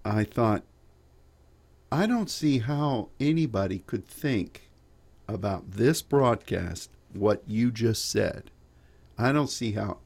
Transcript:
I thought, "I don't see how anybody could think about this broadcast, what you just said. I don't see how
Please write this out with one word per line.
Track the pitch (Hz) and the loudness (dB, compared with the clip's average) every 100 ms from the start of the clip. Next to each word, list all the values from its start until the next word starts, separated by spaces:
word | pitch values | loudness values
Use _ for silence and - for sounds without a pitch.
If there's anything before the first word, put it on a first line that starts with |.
I | 107 107 | -2 0
thought, | 107 - 113 104 - _ - _ _ - - _ _ _ _ _ - | 0 2 2 2 -4 _ -20 _ _ -20 -20 _ _ _ _ _ -4
"I | 139 214 | 0 2
don't | 240 196 | 0 -2
see | - 156 131 | -2 0 2
how | 113 147 147 123 - - | 0 0 0 0 -4 -2
anybody | 143 160 151 101 98 92 | 0 2 2 0 -2 -4
could | - 110 - | -6 -8 -8
think | - 147 113 82 - - - _ - - - - | -4 0 0 -2 -8 -20 -20 _ -20 -20 -18 -10
about | 104 101 92 - | -4 -4 -4 -6
this | 95 120 160 | 2 2 2
broadcast, | - 143 127 113 - 90 87 85 - - - | 0 2 4 2 -2 -4 -4 -8 -14 -20 -14
what | 98 104 101 - | 0 2 2 -2
you | 107 120 | 0 0
just | 113 117 110 - | 2 0 0 -2
said. | 107 98 - - - - _ - - - - | 0 0 -4 -14 -20 -20 _ -20 -20 -12 -2
I | 123 | 2
don't | 147 139 | 2 0
see | - 117 | -2 -4
how | 101 104 - | -2 -4 -4